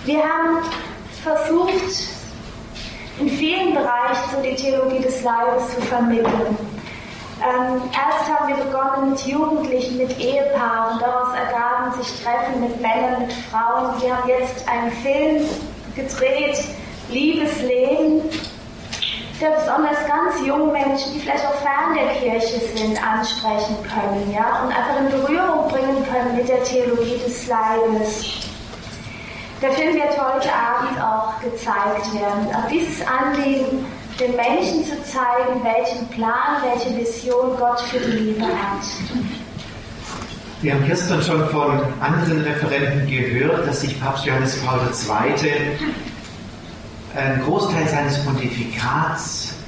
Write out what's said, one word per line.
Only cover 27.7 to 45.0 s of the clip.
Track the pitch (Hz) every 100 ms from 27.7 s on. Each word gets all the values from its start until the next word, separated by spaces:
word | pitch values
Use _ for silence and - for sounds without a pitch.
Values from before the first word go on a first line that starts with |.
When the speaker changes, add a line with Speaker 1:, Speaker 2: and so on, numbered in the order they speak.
| 226 226 214 214 - - - - - - - - - - - - - - -
Speaker 1:
Der | 269
Film | 269 311 302
wird | 294
heute | 285 262 262 226
Abend | - 240 240 247 -
auch | 226 220 220 -
gezeigt | 240 226 233 202 202 208 214
werden. | 208 208 208 -
Auch | - 262
dieses | 320 - - -
Anliegen, | 254 277 285 277 269 254 - - - - -
den | 247 247
Menschen | 233 320 381 330 -
zu | 285
zeigen, | - 262 247 247 254 247
welchen | 226 226 233 247 233
Plan, | 214 226 226 277 285
welche | 262 240 254 226
Vision | 233 226 247 247 254 247
Gott | 240 240
für | 247 254
die | 233 220
Liebe | 214 214 -
hat. | - 202 196 - - - 247 190 - - - - - - - - - - - - -
Speaker 2:
Wir | 147
haben | 139 139
gestern | 180 180 160
schon | 156 156 156
von | 143 135 135 127 -
anderen | 135 170 160 156
Referenten | 151 151 151 139 139 143 139
gehört, | 131 120 120 151 165 156
dass | 131
sich | 139 -
Papst | 127 139 143
Johannes | 131 131 -
Paul | 123 127
der | 120
Zweite | -